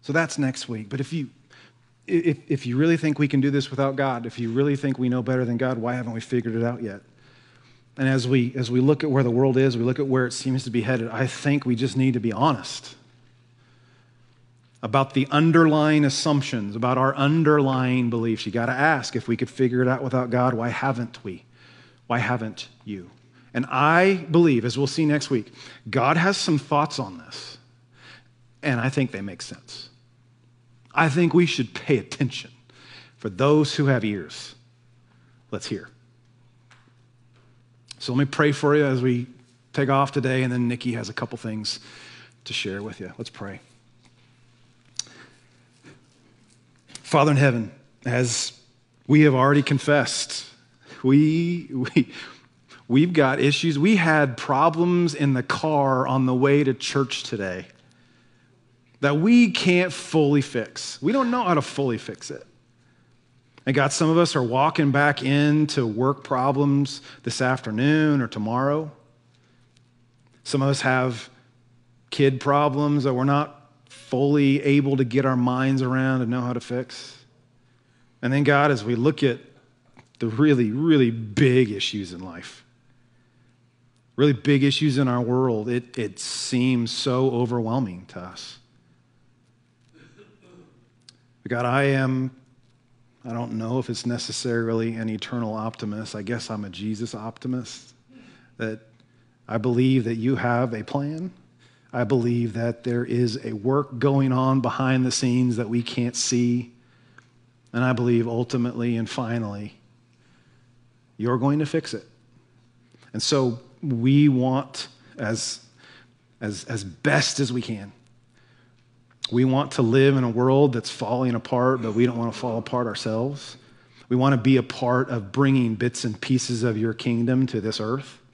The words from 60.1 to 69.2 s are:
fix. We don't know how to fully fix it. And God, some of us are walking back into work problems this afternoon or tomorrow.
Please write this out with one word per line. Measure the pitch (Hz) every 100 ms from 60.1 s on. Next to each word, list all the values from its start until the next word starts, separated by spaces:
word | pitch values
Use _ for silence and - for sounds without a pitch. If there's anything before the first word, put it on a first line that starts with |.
| 165 143 147
fix. | 135 123 107 - - -
We | 143
don't | 262 247
know | 247
how | 208
to | 160
fully | - - 139 110
fix | - 98 -
it. | 65 - _ _ _ _ _ _ _ _ _ _ - -
And | 135
God, | 139
some | - 160
of | 165
us | 170 151
are |
walking | 123 127 147 156 147
back | 135 147 139
into | 131 143 147 151 147 - 117
work | 107 131 139
problems | - 131 131 135 143 139 139 - - -
this | - -
afternoon | 127 131 - 110 135 156 156 143
or | 120
tomorrow. | - 104 120 135 151 156 - _ _